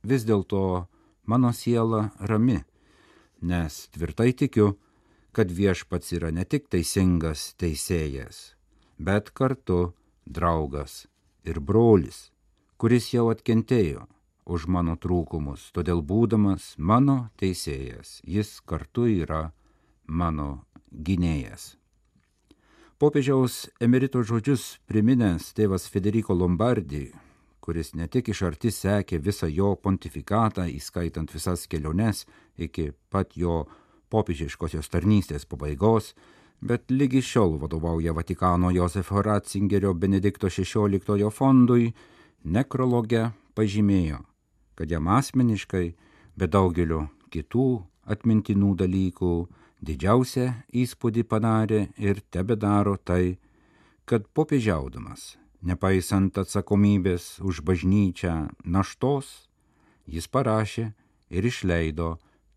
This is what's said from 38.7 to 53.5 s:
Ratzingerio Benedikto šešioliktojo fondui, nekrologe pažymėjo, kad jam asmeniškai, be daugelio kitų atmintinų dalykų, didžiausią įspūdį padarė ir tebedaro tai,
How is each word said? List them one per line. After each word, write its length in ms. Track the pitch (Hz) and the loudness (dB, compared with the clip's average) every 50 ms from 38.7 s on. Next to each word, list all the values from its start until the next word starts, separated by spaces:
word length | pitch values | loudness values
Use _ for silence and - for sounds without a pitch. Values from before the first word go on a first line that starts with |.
| 90 90 87 87 - 98 92 - 98 101 98 | 2 2 2 0 0 -4 -4 -2 0 0 2
Ratzingerio 720 | 107 104 101 - - - 101 101 98 101 98 95 98 90 | 2 0 0 -2 -4 -4 -2 0 2 2 2 2 2 0
Benedikto 580 | 82 101 95 98 95 92 101 - - - 92 | 0 2 2 2 2 2 0 -2 0 -4 -4
šešioliktojo 800 | - - 92 - - 110 104 101 98 95 - - 104 101 104 107 | -2 -2 -4 -2 0 0 0 2 0 0 0 0 0 2 0 0
fondui, 640 | - - 135 135 135 127 123 120 123 120 117 117 113 - - - - _ - _ _ _ - | 0 0 4 6 6 6 6 6 6 4 4 2 -2 -8 -16 -20 -20 _ -20 _ _ _ -6
nekrologe 840 | 76 87 113 135 - - 127 131 127 123 120 113 107 120 113 113 117 110 _ _ _ - | -2 0 0 -2 -2 -2 -2 0 2 2 0 0 2 0 0 0 -2 -4 _ _ _ -2
pažymėjo, 720 | - 110 101 98 107 104 101 98 92 85 78 71 - - _ _ _ _ _ _ _ _ _ _ | -2 -2 0 2 2 2 4 4 2 2 0 -4 -6 -10 _ _ _ _ _ _ _ _ _ _
kad 160 | - 80 76 | -10 -6 -4
jam 160 | 85 78 78 | -4 -2 0
asmeniškai, 800 | 85 104 131 135 - - 131 123 117 107 92 - - - 92 87 82 85 _ _ _ _ _ _ - - | 2 2 2 2 0 0 2 2 2 2 0 -4 -4 -2 -2 -2 -2 -6 _ _ _ _ _ _ -14 -4
be 160 | - 92 82 | -2 -2 2
daugelio 540 | 90 101 95 90 80 87 85 80 80 78 76 73 - _ _ - | 4 4 4 4 2 0 0 0 0 -4 -4 -6 -10 _ _ -12
kitų 380 | - 82 76 - - 117 135 131 123 107 87 - _ _ _ - | -10 -10 -10 -4 -2 -2 0 0 -2 -4 -8 -14 _ _ _ -8
atmintinų 640 | 107 - - 117 110 107 101 - 104 98 101 101 98 | -6 -2 0 2 2 2 2 2 2 4 4 4 4
dalykų, 580 | 87 95 90 92 95 95 90 - - 92 87 85 85 87 - - _ _ _ _ - | 2 0 0 2 0 0 0 -2 -2 -2 0 0 -2 -4 -6 -12 _ _ _ _ -16
didžiausią 640 | - - 80 67 87 98 113 123 127 127 - 131 123 127 123 113 - _ - | -10 -10 -8 -2 2 4 4 4 4 0 -2 -2 -2 -2 -4 -6 -10 _ -2
įspūdį 480 | 120 123 120 - - - 120 107 117 110 | -2 -2 -2 -4 -4 -4 -2 0 0 -2
padarė 580 | - 113 107 110 113 110 110 110 104 110 107 98 - - | 0 0 0 2 2 2 2 2 2 0 0 -2 -2 -6
ir 240 | - 104 101 101 101 - | -4 0 0 0 -2 -4
tebedaro 720 | _ - 90 92 110 117 104 104 101 104 104 104 104 98 - | _ -6 -4 -2 0 0 0 2 2 2 4 4 2 0 -2
tai, 380 | - - 90 90 90 90 90 - _ _ | -2 0 0 2 2 0 -2 -6 _ _